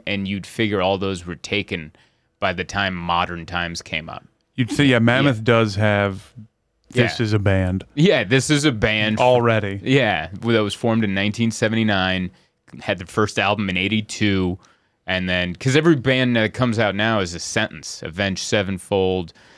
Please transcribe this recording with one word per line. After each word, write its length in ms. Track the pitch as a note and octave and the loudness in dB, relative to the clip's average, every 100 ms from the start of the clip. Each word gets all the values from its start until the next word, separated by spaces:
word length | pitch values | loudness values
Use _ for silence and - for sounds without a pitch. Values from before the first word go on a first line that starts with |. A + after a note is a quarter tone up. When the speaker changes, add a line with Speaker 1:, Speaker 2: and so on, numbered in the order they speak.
| - | -4
Speaker 1:
and 200 | G2+ F#2+ | -4 -4
you'd 180 | G2 - | -6 -8
figure 360 | - A2+ G2+ | -4 -2 0
all 160 | F#2 G2 | 0 0
those 280 | G2 F#2 F2 | -2 -6 -8
were 100 | E2 | -12
taken 560 | - G#2 F#2+ F2+ D#2 _ _ _ _ - | -4 -4 -4 -8 -10 _ _ _ _ -4
by 140 | G2 | -4
the 100 | F2 | -2
time 320 | F2 G3 G2 F2+ | -4 -2 -2 -2
Modern 500 | F2 E2+ F2 E2+ D#2+ | -2 -2 -2 -6 -8
Times 360 | F2 E2+ E2+ | -6 -6 -8
came 280 | - D#2+ D#2+ | -8 -8 -8
up. 140 | - _ _ _ - | -16 _ _ _ -4
Speaker 2:
You'd 160 | A#2+ | -4
say, 140 | - C#3+ | 2 4
yeah, 140 | A#2+ | 6
Mammoth 380 | A#2 B2+ C#3 A2+ | 4 4 2 0
Speaker 1:
Yeah. 60 | |
Speaker 2:
does 320 | A2 A#2 A2 G2 | 2 4 2 2
have, 560 | G#2+ G2+ G2+ F#2+ - - G#2+ _ _ _ _ | 2 2 0 -2 -12 -20 -20 _ _ _ _
this 280 | B2 A#2+ - | 0 0 2
Speaker 1:
Yeah. 40 | A2 | 0
Speaker 2:
is 80 | |
a 60 | G#2 | 2
band. 440 | G2+ F#2+ F#2 F#2 - C#3+ | 2 2 2 0 -4 2
Speaker 1:
Yeah, 280 | F3+ D3+ | 4 4
this 260 | G2 C3 C3 | 2 2 2
is 140 | D3 | 2
a 80 | D3+ | 2
band. 480 | A2 A2+ G#2+ G#2+ A2 | 2 0 2 0 2
Speaker 2:
Already. 640 | B2+ B2 A#2 A2 G2+ G2 | 4 4 4 2 0 -6
Speaker 1:
Yeah, 460 | A2+ C#3 A2+ F2 E2+ | 0 2 2 0 -4
that 320 | G2 A2+ A#2 | -6 0 2
was 100 | G#2 | 2
formed 300 | - A#2 A2+ | -2 0 0
in 100 | G#2+ | 0
nineteen 380 | G2 G#2 G#2 A#2 | 0 -2 0 -2
seventy-nine, 800 | A2 A2 A2+ A2 G2 F#2 F#2 F2+ _ _ _ _ - | 0 -2 0 0 0 0 -2 -4 _ _ _ _ -16
had 200 | - F#2+ | -6 -6
the 60 | F#2 | -4
first 320 | - G#2 - | -2 -2 0
album 320 | G2 G#2 G2 | 0 0 -2
in 60 | F#2 | -2
eighty-two, 840 | F#2+ A2 G#2+ - G#2+ F#2+ F#2 F2+ _ _ _ _ - | 0 -2 -4 -2 0 2 0 -4 _ _ _ _ -4
and 200 | F#2 F#2 | -4 0
then, 280 | F2+ F2+ F2 | -2 -2 -4
'cause 200 | C3+ C#3 | 0 2
every 200 | D#3+ D3 | 4 2
band 400 | B2+ C3 B2+ A#2 | 2 2 2 2
that 160 | G#2+ | 0
comes 260 | - B2+ A2 | 0 -2 2
out 160 | G#2+ G2 | 0 0
now 240 | A2 A2 | 0 0
is 140 | F2+ | -2
a 60 | E2+ | -6
sentence. 640 | - A2+ G#2+ D#2+ - - | -6 -4 -4 -6 -14 -12
Avenged 400 | - E2 G2 F#2 | -10 -2 -2 -2
Sevenfold, 920 | - A2 F#2+ F#2+ - G2+ F#2 F#2 E2+ - - | -2 0 0 -4 -2 0 2 0 -4 -12 -20